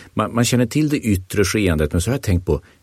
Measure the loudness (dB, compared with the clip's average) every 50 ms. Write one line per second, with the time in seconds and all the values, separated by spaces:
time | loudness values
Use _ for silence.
0 | -18 -8 -4 -4 -4 -2 0 0 0 2 2 2 0 0 0 0 0 0 -2 -2
1 | 0 0 -2 -2 -2 -4 0 0 0 2 2 0 2 2 2 2 0 0 0 -2
2 | -2 -2 -2 -4 -2 0 0 0 0 0 -2 -2 -4 -10 _ _